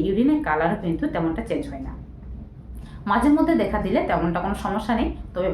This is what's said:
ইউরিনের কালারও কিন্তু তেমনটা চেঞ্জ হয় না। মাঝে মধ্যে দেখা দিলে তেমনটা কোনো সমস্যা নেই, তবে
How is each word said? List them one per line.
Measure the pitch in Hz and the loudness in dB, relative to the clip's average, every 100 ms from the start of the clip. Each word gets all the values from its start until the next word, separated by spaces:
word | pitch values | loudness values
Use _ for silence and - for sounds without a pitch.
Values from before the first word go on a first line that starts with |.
| 190 | 0
ইউরিনের | 196 262 302 | 2 4 2
কালারও | - 151 170 - | 2 2 2 0
কিন্তু | 180 160 - | -2 -2 -2
তেমনটা | 180 165 160 | -2 -2 -2
চেঞ্জ | - 143 143 | -4 -4 -4
হয় | 135 | -8
না। | 135 - - - - - - - - - - - - | -10 -12 -14 -16 -14 -14 -14 -16 -16 -14 -14 -8 0
মাঝে | 202 277 | 4 6
মধ্যে | 302 330 | 6 6
দেখা | 330 - 214 | 4 2 0
দিলে | 185 233 359 | 2 2 2
তেমনটা | 175 170 170 | 2 2 0
কোনো | 190 | -2
সমস্যা | 202 196 202 - | -2 -2 -2 0
নেই, | 226 302 - - | 0 0 -4 -6
তবে | 180 185 | -2 -2